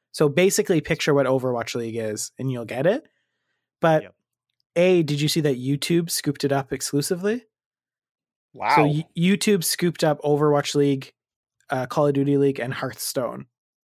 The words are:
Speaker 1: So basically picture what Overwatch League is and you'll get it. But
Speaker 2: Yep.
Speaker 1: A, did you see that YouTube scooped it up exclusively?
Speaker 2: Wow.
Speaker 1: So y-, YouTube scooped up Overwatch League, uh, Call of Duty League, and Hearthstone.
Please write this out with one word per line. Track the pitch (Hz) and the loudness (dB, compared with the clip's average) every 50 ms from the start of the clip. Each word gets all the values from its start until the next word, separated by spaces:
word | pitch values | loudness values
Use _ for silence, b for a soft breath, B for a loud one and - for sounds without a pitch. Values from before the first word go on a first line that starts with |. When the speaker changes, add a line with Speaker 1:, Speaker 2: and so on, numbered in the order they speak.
| _ _ | _ _
Speaker 1:
So | - - 160 147 | -2 0 0 2
basically | 131 131 160 196 - - 202 - 185 156 | 2 2 2 2 2 0 0 2 0 0
picture | - - 165 - - 165 143 | 0 -2 -4 -2 0 2 2
what | 139 135 | 2 2
Overwatch | 127 131 131 123 127 123 117 113 - - | 2 0 0 0 -2 -4 -4 -4 -6 -6
League | 123 117 117 110 | -8 -6 -6 -6
is | 117 110 110 107 107 - - - | -6 -6 -6 -6 -8 -10 -10 -10
and | - 127 135 | -8 -6 -6
you'll | 127 120 117 | -6 -6 -8
get | 107 117 123 139 | -8 -4 0 0
it. | 175 220 302 - _ _ _ _ _ _ _ _ _ _ _ _ _ _ _ | 0 0 0 -4 _ _ _ _ _ _ _ _ _ _ _ _ _ _ _
But | - 165 160 156 - | 2 2 2 2 0
Speaker 2:
Yep. | - - _ _ _ _ _ _ _ _ _ _ _ - | -6 -14 _ _ _ _ _ _ _ _ _ _ _ 0
Speaker 1:
A, | 170 175 185 185 175 160 | 2 4 4 4 4 2
did | 143 147 143 | 0 0 0
you | 151 | 0
see | 147 - 170 | 0 0 0
that | 147 151 131 | 0 0 -2
YouTube | 123 127 131 143 151 - - 170 170 170 170 | -2 -2 -4 -4 -2 -2 0 0 0 0 -2
scooped | - - - 151 139 - - | -4 -4 -4 -4 -4 -2 -2
it | 139 | -2
up | 139 139 131 - | -2 -2 -4 -6
exclusively? | 143 127 - - - 143 139 - 185 170 185 208 226 247 - _ _ _ _ _ _ _ _ _ _ _ _ _ _ _ _ _ _ _ _ _ - | -8 -8 -6 -4 -2 -2 -2 -2 -4 -4 -4 -4 -4 -6 -8 _ _ _ _ _ _ _ _ _ _ _ _ _ _ _ _ _ _ _ _ _ -12
Speaker 2:
Wow. | - 101 110 139 | -4 0 2 4
Speaker 1:
So | 147 147 | 4 4
y-, | 147 147 151 165 - - | 4 2 -2 -4 -6 -2
YouTube | 170 165 185 202 - - 220 208 185 160 | 0 2 2 2 2 4 2 2 2 2
scooped | - - - 175 175 160 - - | -2 -2 -2 -2 -2 0 2 2
up | 156 147 - | 0 0 0
Overwatch | - 147 147 143 151 151 147 143 143 - - | 0 2 2 4 4 4 4 2 0 0 2
League, | 147 143 143 139 135 131 - _ _ _ _ _ _ _ _ _ _ _ - | 2 2 2 2 0 -4 -10 _ _ _ _ _ _ _ _ _ _ _ -6
uh, | 139 131 127 | -6 -4 -4
Call | 123 - 156 147 | -2 0 2 2
of | 147 139 | 2 2
Duty | 139 139 143 143 | 2 2 2 2
League, | 139 143 139 135 - | 2 2 2 0 -2
and | 117 127 - | -6 -8 -6
Hearthstone. | - 135 127 117 - - - - 139 120 113 123 131 135 - _ _ _ _ _ _ _ | -6 -8 -8 -8 -8 -10 -8 -6 -4 -6 -6 -6 -10 -14 -18 _ _ _ _ _ _ _